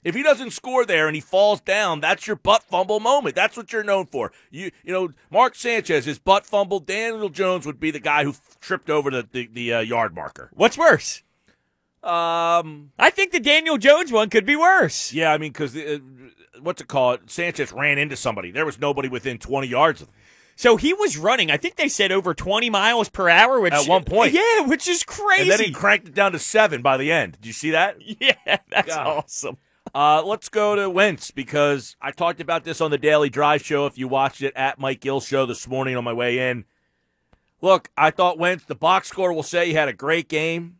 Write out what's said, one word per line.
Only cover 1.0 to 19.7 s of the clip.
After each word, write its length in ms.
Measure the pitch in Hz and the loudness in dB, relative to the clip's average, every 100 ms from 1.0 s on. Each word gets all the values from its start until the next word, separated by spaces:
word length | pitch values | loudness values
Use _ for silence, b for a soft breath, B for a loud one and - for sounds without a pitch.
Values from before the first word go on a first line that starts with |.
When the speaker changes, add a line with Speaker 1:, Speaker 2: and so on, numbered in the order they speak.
| 156 | 0
Speaker 1:
and 80 | 151 | -2
he 60 | |
falls 400 | - 190 208 208 | -2 2 4 2
down, 380 | - 196 202 156 | -2 0 0 -2
that's 260 | 156 196 - | -2 -2 -4
your 100 | 202 | -4
butt 280 | - 220 | 2 2
fumble 360 | _ 180 190 214 | _ -2 0 0
moment. 360 | 226 269 156 156 | 2 2 2 0
That's 200 | 214 - | -2 -2
what 160 | 214 | -8
you're 120 | 226 | -6
known 240 | 202 196 180 | 0 -2 -2
for. 240 | 135 104 b b | -6 -6 b b
You, 220 | 143 185 _ | -14 -14 _
you 80 | - | -6
know, 180 | 185 185 135 _ | -4 -4 -8 _
Mark 240 | 180 254 | 2 2
Sanchez, 520 | - 240 226 - 156 127 | 2 -2 -2 0 0 0
his 120 | 143 | -6
butt 300 | - 196 - | 2 2 4
fumble. 320 | 208 196 196 | -2 0 -4
Daniel 500 | 147 196 226 226 208 | -4 -6 -4 -6 -8
Jones 380 | 151 190 185 143 | -2 -2 -2 -6
would 120 | 131 | -6
be 120 | 156 | -6
the 80 | 151 | -4
guy 240 | 131 147 | 0 2
who 80 | 143 | 0
f-, 260 | - _ _ | -4 _ _
tripped 300 | - 185 - | -8 -6 -2
over 220 | 151 139 | 0 0
the, 160 | 131 110 | -4 -6
the, 160 | 127 120 | -10 -10
the, 200 | 113 120 117 | -8 -4 -2
uh, 40 | |
yard 340 | 113 117 110 82 | -2 -2 -2 -4
marker. 340 | 71 - 65 - | -12 -14 -20 2
Speaker 2:
What's 240 | 220 - | 2 4
worse? 420 | 330 180 - - _ _ _ _ _ _ _ _ | 4 4 0 -12 _ _ _ _ _ _ _ _
Speaker 1:
Um, 880 | - 170 170 170 170 170 160 147 147 - | -4 -2 -2 0 2 0 0 -14 -20 -6
Speaker 2:
I 100 | 320 | -6
think 220 | - 392 | -4 -4
the 80 | 349 | -4
Daniel 380 | 247 302 320 294 | 0 0 0 0
Jones 340 | 233 294 339 | 4 2 2
one 180 | 226 214 | -2 0
could 160 | 226 202 | 0 0
be 100 | 294 | 0
worse. 560 | 339 381 190 - - | 2 2 0 -4 -8
Speaker 1:
Yeah, 220 | 127 160 | -2 0
I 60 | 151 | 0
mean, 120 | 156 | -4
'cause, 220 | 123 147 135 | -8 -10 -8
uh, 220 | 151 147 131 131 127 _ _ 113 | -8 -10 -10 -20 -20 _ _ -12
what's 180 | 151 180 | -8 -8
it 80 | 147 | -6
called? 440 | 143 127 123 113 | 0 0 -2 _
Sanchez 400 | - 175 - 139 | -6 -6 -4 -8
ran 260 | 120 143 143 | -2 0 0
into 180 | 147 135 | -2 -4
somebody. 360 | 127 104 90 | -4 -4 -8
There 140 | 107 156 | -4 -6
was 140 | 107 | -2
nobody 300 | 143 139 131 | -2 -2 -4
within 300 | 123 135 117 | -6 -6 -8
twenty 280 | - 135 | -6 -4
yards 340 | 135 | -2